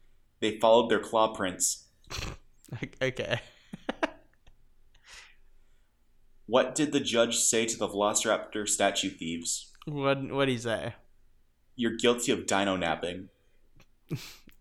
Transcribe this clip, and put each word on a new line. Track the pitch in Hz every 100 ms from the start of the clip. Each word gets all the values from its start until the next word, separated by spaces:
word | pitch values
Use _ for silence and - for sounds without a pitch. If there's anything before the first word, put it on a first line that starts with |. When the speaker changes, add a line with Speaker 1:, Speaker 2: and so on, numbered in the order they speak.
| - - _ _
Speaker 1:
They | 110 107
followed | 113 113 117
their | 107
claw | - 113 110 -
prints. | 95 87 - - - _ -
Speaker 2:
<laughs> | - - - - - - 123 151 -
Okay. | 131 127 - 120 -
<laughs> | - _ - - - 311 - - _ - - - _ - _ - - - - - - - _ _ _ _ _ _ - -
Speaker 1:
What | 117 - -
did | 151
the | 143
judge | 117 113 117 117
say | - 113 113
to | -
the | 101
Velociraptor | 98 104 107 117 101 - 107 104
statue | - 98 95 95
thieves? | - 82 82 82 - - - -
Speaker 2:
What, | 147 139 139 135
what'd | 135 135
he | 123
say? | 117 107 80 - - - - _ _ _ _ -
Speaker 1:
"You're | 117 113
guilty | 120 120 120
of | 117 -
dino | 98 101 92
napping." | 85 78 90 87 98 _ _ _ _ - - _ _
Speaker 2:
<laughs> | 143 - - - -